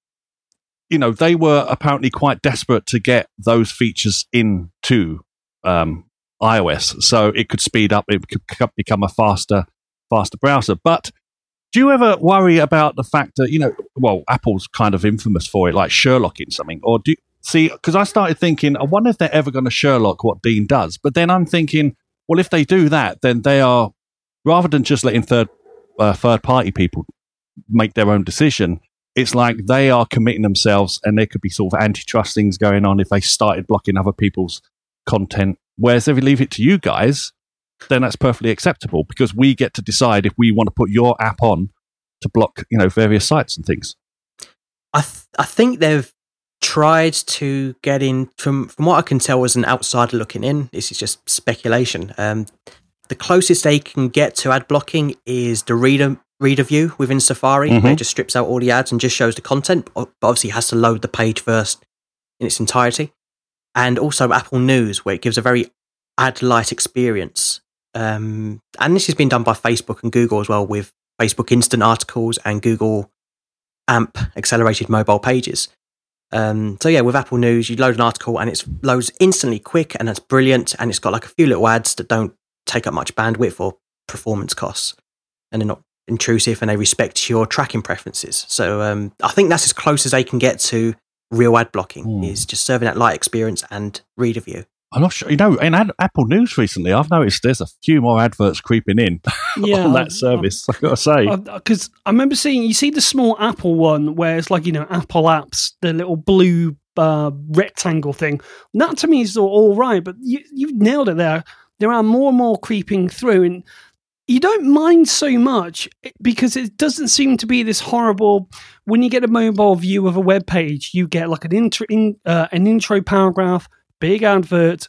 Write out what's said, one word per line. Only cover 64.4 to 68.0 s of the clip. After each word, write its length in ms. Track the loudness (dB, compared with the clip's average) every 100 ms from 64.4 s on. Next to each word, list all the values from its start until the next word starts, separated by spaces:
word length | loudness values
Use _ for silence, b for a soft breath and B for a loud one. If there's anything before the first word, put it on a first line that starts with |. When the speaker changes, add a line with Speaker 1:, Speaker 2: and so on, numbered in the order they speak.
| -2 -2
Speaker 2:
News, 460 | 2 2 0 -4
where 100 | -6
it 60 | -4
gives 140 | -2 -2
a 40 |
very 280 | 0 0 -2 _ _ _ _ -2
ad 240 | -2 0
light 300 | 0 0 0
experience. 880 | -6 -6 -2 -2 -2 -6 -6 -6 -6 _ _ _
Um, 680 | -6